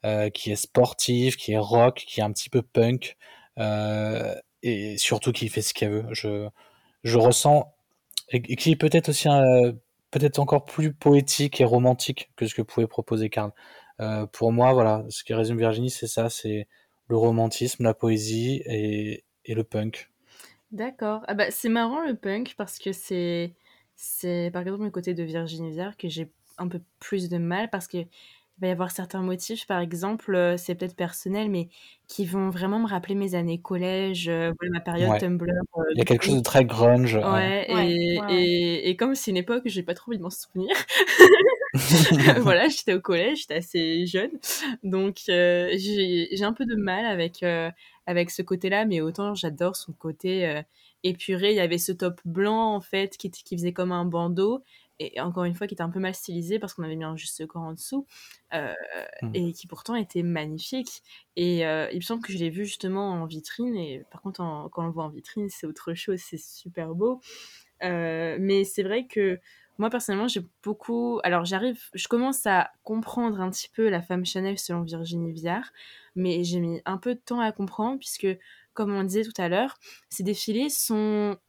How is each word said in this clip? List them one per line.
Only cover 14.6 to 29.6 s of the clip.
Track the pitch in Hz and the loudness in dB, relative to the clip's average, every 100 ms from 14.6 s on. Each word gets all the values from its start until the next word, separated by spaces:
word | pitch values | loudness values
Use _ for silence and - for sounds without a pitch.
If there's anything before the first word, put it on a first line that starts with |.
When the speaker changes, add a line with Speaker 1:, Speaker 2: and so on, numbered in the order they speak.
| 123 | 6
Speaker 1:
voilà, | 131 113 107 110 | 6 6 4 -2
ce | - | -12
qui | - | -4
résume | 113 113 117 | -2 0 2
Virginie, | 113 110 127 | 2 2 -2
c'est | - 117 | -4 -4
ça, | - 113 | -2 -2
c'est | - 110 107 104 _ _ _ _ | -2 -6 -6 -8 _ _ _ _
le | 117 | 4
romantisme, | 117 113 113 - 123 - | 4 4 0 0 -4 0
la | 120 | 0
poésie | 110 117 110 107 110 120 135 - | 2 2 2 0 -2 -2 -4 -4
et, | 113 107 104 107 110 _ _ - | -4 -2 -4 -6 -10 _ _ -8
et | |
le | 110 | -6
punk. | 110 110 107 - - _ _ _ - _ _ | -4 -4 -4 -8 -18 _ _ _ -20 _ _
Speaker 2:
D'accord. | 214 240 262 214 214 226 | -10 -10 -6 -6 -6 -6
Ah | |
bah, | 202 202 | -2 0
c'est | 214 233 | 0 0
marrant, | 233 226 285 330 | 0 0 -2 -4
le | 226 | -4
punk, | 196 202 254 - | -4 -4 -6 -8
parce | 202 - | -10 -8
que | - | -8
c'est, | 190 - 185 175 170 170 175 _ _ _ _ | -8 -6 -4 -2 -2 -4 _ _ _ _ _
c'est, | - - 180 175 175 | -10 -6 -4 -2 -2
par | 180 | -4
exemple, | 180 202 | -6 -4
le | 208 | -6
côté | 190 175 | -6 -4
de | 170 | -4
Virginie | 165 165 165 160 165 | -4 -4 -6 -6 -8
Viard | 156 190 208 | -6 -8 -8
que | 175 | -8
j'ai | 156 160 _ _ - | -8 -10 _ _ -10
un | 180 | -8
peu | 175 175 _ | -8 -12 _
plus | - 202 180 | -6 -4 -2
de | 175 | -2
mal, | 170 180 233 | -2 -2 -4
parce | 196 170 | -6 -6
que | 180 | -8
il | 170 - - - _ _ | -10 -16 -20 -20 _ _
va | 185 | -4
y | |
avoir | 180 180 | -2 -4
certains | - 180 190 | -6 -8 -4
motifs, | 185 185 - 226 | -4 -4 -6 -10